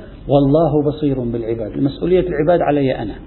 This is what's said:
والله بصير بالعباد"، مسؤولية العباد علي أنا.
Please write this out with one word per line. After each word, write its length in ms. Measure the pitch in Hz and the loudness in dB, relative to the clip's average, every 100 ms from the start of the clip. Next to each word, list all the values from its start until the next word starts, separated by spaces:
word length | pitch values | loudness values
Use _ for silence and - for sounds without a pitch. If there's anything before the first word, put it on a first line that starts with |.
| - - - | -16 -12 0
والله 600 | 139 139 151 165 151 143 | 2 4 4 4 2 0
بصير 320 | 135 147 127 | 0 -2 -2
بالعباد"، 640 | 120 113 110 117 104 139 | -2 -4 -4 -4 -4 -2
مسؤولية 420 | 135 - 170 185 - | -2 -2 0 2 0
العباد 320 | 147 160 175 | 0 2 2
علي 420 | 147 147 135 - | 2 2 0 -2
أنا. 120 | 101 - | -6 -10